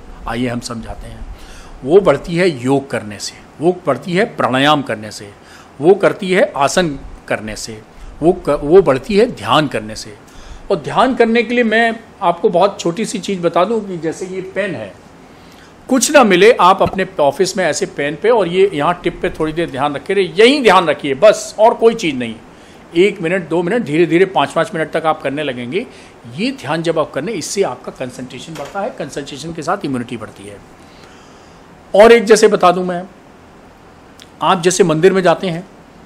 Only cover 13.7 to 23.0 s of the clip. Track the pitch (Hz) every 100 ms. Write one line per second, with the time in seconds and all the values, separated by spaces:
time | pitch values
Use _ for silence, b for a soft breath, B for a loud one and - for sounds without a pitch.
13.7 | 226 196 170 156 143 185 185 185 185 202
14.7 | 127 101 - - - - B B B B
15.7 | B - 254 226 294 226 175 214 - 180
16.7 | 190 180 190 185 - 143 139 180 196 165
17.7 | 143 170 - 143 151 214 240 170 180 196
18.7 | 151 156 175 170 - 185 - 156 156 156
19.7 | 131 147 139 - 196 180 165 240 294 220
20.7 | 185 156 - 143 131 208 - - - 226
21.7 | 233 226 - 165 131 117 110 - B B
22.7 | B B 165